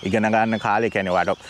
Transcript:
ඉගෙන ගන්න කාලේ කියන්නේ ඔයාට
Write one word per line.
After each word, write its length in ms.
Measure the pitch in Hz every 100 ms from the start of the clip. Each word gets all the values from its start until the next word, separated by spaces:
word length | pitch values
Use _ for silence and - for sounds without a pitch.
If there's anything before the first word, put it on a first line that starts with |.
ඉගෙන 260 | 98 107 107
ගන්න 260 | 110 113 110
කාලේ 300 | 113 104 113
කියන්නේ 240 | 104 95
ඔයාට 320 | 90 87 -